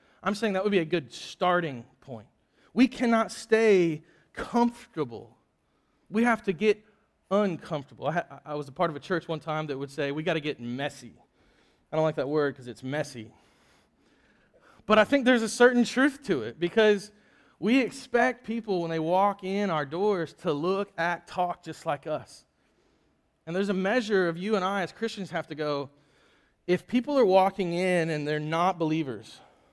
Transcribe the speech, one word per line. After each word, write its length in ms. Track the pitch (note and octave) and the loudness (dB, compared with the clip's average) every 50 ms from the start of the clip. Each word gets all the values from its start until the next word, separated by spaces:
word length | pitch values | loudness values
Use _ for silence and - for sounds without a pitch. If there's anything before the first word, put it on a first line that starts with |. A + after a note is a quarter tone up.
| _ _ _ _ - | _ _ _ _ -4
I'm 120 | F#3 G#3 | -4 -4
saying 180 | G#3 A#3 G#3+ F#3+ | -2 -2 -2 0
that 100 | F#3 G3 | 0 0
would 80 | G#3 | 2
be 80 | G3+ F#3 | 2 2
a 60 | E3 | 2
good 280 | D#3 F3 E3+ C#3 A2 - | 2 -2 -4 -4 -6 -16
starting 720 | - - - - - F#3 F3+ F3+ F3 E3+ D#3 C3 A#2+ A2+ - _ _ | -16 -16 -14 -6 -2 0 2 2 2 0 -2 -6 -10 -14 -16 _ _
point. 260 | - C#3+ B2+ A2 G#2 _ _ _ _ _ _ _ _ _ - | -18 -16 -16 -16 -16 _ _ _ _ _ _ _ _ _ 2
We 140 | G3 C4 - | 4 4 4
cannot 420 | - - B3 A#3 A#3 A3+ A3 F3+ | 4 0 0 2 2 2 2 -2
stay 720 | - - - - A3 A3 A3+ A3 G3+ F#3 F3 E3+ D3+ D3 - _ _ _ _ _ - | -6 -8 -2 2 2 4 6 6 6 6 4 2 0 -4 -10 _ _ _ _ _ -12
comfortable. 1040 | - - - - A#3 A#3+ A#3+ A#3+ - - - - D#3+ D3 A#2+ A#2 G2+ G#2 A2+ _ _ _ _ _ _ _ _ _ _ _ _ _ _ _ - | -12 -8 -2 2 2 2 2 0 -4 -18 -12 -6 -6 -6 -6 -6 -14 -16 -18 _ _ _ _ _ _ _ _ _ _ _ _ _ _ _ -4
We 140 | F3 G#3+ A#3 | 0 0 2
have 200 | A#3+ A3+ A3 - | 2 2 0 -2
to 100 | G3 F#3 | -4 -2
get 300 | D3 G#3 G#3+ G#3 - _ _ _ _ _ _ _ _ _ - | 0 2 0 0 0 _ _ _ _ _ _ _ _ _ 0
uncomfortable. 760 | F#3+ G#3 G#3+ G3 E3+ - - - E3+ D3 C3+ - A#2 A2 A#2+ | 0 2 2 0 -2 -6 -8 -8 -8 -8 -8 -10 -12 -6 -4
I 40 | C#3 D#3 | -2 -2
ha-, 260 | F3 - - C#3 C3+ - | -2 -4 -6 -12 -18 -12
I 80 | D#3 D3+ | -10 -8
was 120 | D3 D3 | -8 -8
a 40 | C3 C#3 | -8 -4
part 160 | - F3+ E3 | -2 -2 -2
of 60 | D3 | -2
a 40 | C#3+ | -4
church 280 | C#3+ - F#3+ E3 - | -6 -4 -4 -4 -2
one 120 | - E3 D#3 | -4 -8 -8
time 280 | - E3 D3+ D#3 D#3 | -6 -6 -4 -4 -4
that 100 | D3 C3+ | -4 -6
would 140 | C3+ C#3 C#3 | -8 -8 -8
say, 200 | - - D3 C#3 | -6 -4 -4 -4
"We 120 | C#3 D3+ D#3 | -4 -4 -2
gotta 160 | F3+ E3 D#3+ | -2 -2 -2
get 180 | C#3+ D3+ C3+ - | -2 -6 -8 -6
messy." 540 | A#2+ A#2+ A#2+ C3 C#3 D3 - - - A2+ - _ _ _ _ _ _ _ _ _ _ _ _ _ _ - | -6 -8 -6 -4 -6 -6 -8 -10 -20 -20 -20 _ _ _ _ _ _ _ _ _ _ _ _ _ _ -6
I 40 | - | -2
don't 80 | D#3 D#3 | 0 0
like 120 | D#3+ D3+ | 0 0
that 120 | D#3 C3 | -2 -4
word 280 | C3+ D3+ D#3 D3 C#3+ C3 | -2 0 0 0 0 -2
'cause 120 | - B2 | -6 -14
it's 160 | B2 A2 - - | -16 -14 -12 -8
messy. 480 | C3 C#3 D3+ C#3+ C#3+ - B2 G#2+ A#2 - _ _ _ _ _ _ _ _ _ _ _ _ _ _ _ _ _ _ _ _ _ _ _ _ _ _ - - _ - | -6 -4 -4 -6 -6 -10 -14 -16 -16 -18 _ _ _ _ _ _ _ _ _ _ _ _ _ _ _ _ _ _ _ _ _ _ _ _ _ _ -20 -20 _ 0
But 140 | - G#3+ G#3+ | 4 4 4
I 60 | G#3 | 6
think 180 | - C#4 C#4 B3 | 4 4 4 6
there's 180 | B3 B3+ A3+ | 6 4 4
a 80 | A3+ G#3 | 2 0
certain 360 | - - A#3+ B3 B3 A#3+ A#3 | 4 6 6 8 8 6 2
truth 380 | - - A#3+ C4+ D4 C4+ - - | 2 2 2 2 2 2 -2 -4
to 200 | - E3+ C3 G#2+ | -2 -2 -2 -2
it 160 | A2+ A#2 D#3 | -6 -6 -4
because 520 | E3 F3 - A3+ G#3+ G#3+ G#3 G3 - - _ _ _ _ _ _ _ _ _ - | -4 0 4 4 6 6 4 2 0 -10 _ _ _ _ _ _ _ _ _ -4
we 200 | - G#3 B3 C4+ | 0 2 2 2
expect 680 | B3 F#3+ - - - - - A#3+ B3+ B3+ A#3+ B3 - | 2 0 -4 -10 -10 -2 2 2 2 2 0 -4 -8
people 360 | - A3+ A#3 A3 A3 F#3+ F3+ | -8 -8 -6 -4 -4 -2 -2
when 100 | E3+ E3 | -2 -2
they 80 | E3 E3 | -4 -2
walk 440 | D#3 D#3+ F3 F#3 G3 G3+ G3 G3 F#3+ | 0 0 2 2 2 2 0 -2 -6
in 260 | F#3 F#3+ G3+ G#3 G3 | -4 -2 -2 0 0
our 160 | E3 D#3 D3 | 0 -2 -2
doors 480 | C3+ D3 F3 G3+ G#3+ G3+ F3+ E3 C#3+ - | -4 -4 -2 0 0 0 0 -2 -6 -8
to 160 | _ - F#3 | _ -2 -2
look, 400 | D3 C#3+ D#3 F3+ G3 G3 G3+ - - | -2 0 0 -2 0 -2 -4 -6 -6
act, 320 | - E3 F3 F3 F3 - - | -4 -4 -4 -4 -6 -8 -10
talk 340 | - F#3 F3+ F3 F3 - - | -4 -4 -2 -2 -4 -8 -12
just 220 | D#3+ D#3 - - | -14 -14 -8 -4
like 220 | E3 D3 C#3+ - | -4 -4 -4 -4
us. 380 | D#3+ D#3 C3+ C3 - - - _ _ _ _ _ _ _ _ _ _ _ _ _ _ _ _ _ _ _ _ - | -6 -6 -6 -8 -12 -20 -20 _ _ _ _ _ _ _ _ _ _ _ _ _ _ _ _ _ _ _ _ -12
And 100 | D#3+ E3+ | -6 -4
there's 140 | F#3 G3+ G3 | -2 0 0
a 40 | G3+ | 0
measure 540 | F#3 F#3 F#3+ A3+ B3+ A3 G3+ G#3+ F#3+ F#3 | 0 0 0 0 0 0 0 2 2 2
of 100 | E3+ E3 | 0 -2
you 180 | E3+ F3+ G#3+ A3 | -4 -4 -2 -2
and 80 | G3 F3+ | 0 0
I 180 | F#3 G3+ G3+ | -2 -2 -4
as 100 | F3+ D#3+ | -4 -6
Christians 400 | - - A3 A3+ - G#3 F#3+ C#3+ | -6 -6 -8 -6 -6 -8 -10 -6
have 160 | E3 E3 D3+ | -6 -6 -6
to 80 | - D3+ | -6 -8
go, 340 | C#3+ D3+ D3+ D3 C#3+ C#3+ C#3+ _ _ _ _ _ _ _ _ _ _ _ _ _ _ - | -6 -4 -4 -4 -4 -6 -10 _ _ _ _ _ _ _ _ _ _ _ _ _ _ -2
if 180 | - F3+ F3 - | -2 -2 -2 -2
people 320 | - - B3+ A#3+ D4 D4 | -2 -2 -2 0 2 2
are 80 | C#4 A#3+ | 4 4
walking 480 | F#3 F#3 F#3+ F#3+ G3 - - F#3+ F3 E3+ | 6 6 6 6 4 0 -2 -4 -2 -2
in 360 | F3 F#3 F#3 F3+ F3 D#3+ E3 | -2 0 0 2 0 0 0
and 180 | D#3+ D3+ C#3+ | -2 -4 -2
they're 140 | D3 D3+ D3+ | -2 -4 -4
not 360 | D3+ D3+ D#3+ E3 F3 F#3 F3+ | -4 -2 -2 0 0 0 0
believers, 600 | E3+ E3+ D#3 D#3 D#3+ D3+ C3+ A2+ G2 - - - - - _ _ _ _ _ | 0 -2 -2 0 -2 -4 -4 -8 -10 -12 -18 -20 -20 -20 _ _ _ _ _